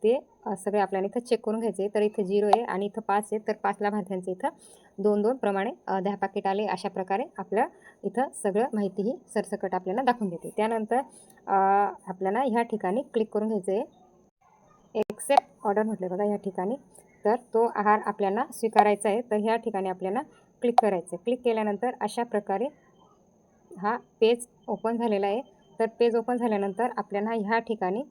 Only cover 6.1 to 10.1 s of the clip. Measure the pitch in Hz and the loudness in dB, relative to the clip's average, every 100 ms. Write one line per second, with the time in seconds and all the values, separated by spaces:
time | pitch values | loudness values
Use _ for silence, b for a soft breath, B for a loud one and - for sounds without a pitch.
6.1 | 202 202 202 196 196 208 180 202 190 185 | -2 -2 -2 -2 -2 -2 -4 -4 -6 -2
7.1 | 196 277 - 190 196 302 B B B 202 | -2 -4 -8 -4 0 0 B B B -6
8.1 | 202 269 - 208 190 254 220 202 190 202 | -2 -4 -2 -2 0 0 0 -4 -2 -4
9.1 | - _ 220 202 208 190 185 185 202 262 | -4 _ -4 -4 -6 -4 -4 -4 0 0